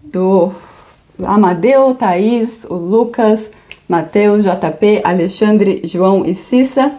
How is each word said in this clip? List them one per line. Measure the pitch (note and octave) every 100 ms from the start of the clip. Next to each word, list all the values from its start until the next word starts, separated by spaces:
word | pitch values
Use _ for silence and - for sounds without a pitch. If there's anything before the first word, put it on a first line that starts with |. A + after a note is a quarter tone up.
do | D4+ F#3 F#3 F#3+ F#3 - - - - _ _ -
Amadeu, | F#3 G3+ F#3 E3+ A3 C4+ C4+ B3+
Thaís, | G#3 F3 G#3+ A#3+ A3+ - -
o |
Lucas, | F3 E3+ A3+ A#3+ - A3 G#3+ - - - - -
Matheus, | E3+ D#3+ G3+ G#3 G#3
J | G3 F3+ D#3+
P, | - G#3 G#3
Alexandre, | F3 F3+ F3+ - G#3+ G#3+ G3 -
João | - F3 F#3+ G3
e | - F#3+
Cissa. | - B3+ C4 C4+ C#4+